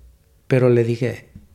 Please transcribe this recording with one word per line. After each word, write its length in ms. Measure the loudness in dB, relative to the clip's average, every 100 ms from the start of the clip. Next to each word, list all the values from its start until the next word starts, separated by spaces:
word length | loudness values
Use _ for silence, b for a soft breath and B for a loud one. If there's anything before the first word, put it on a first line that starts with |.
| -20 _ _ _ -2
Pero 200 | 0 2
le 120 | 2
dije, 440 | 0 -4 -6 -8 -18 -20 -20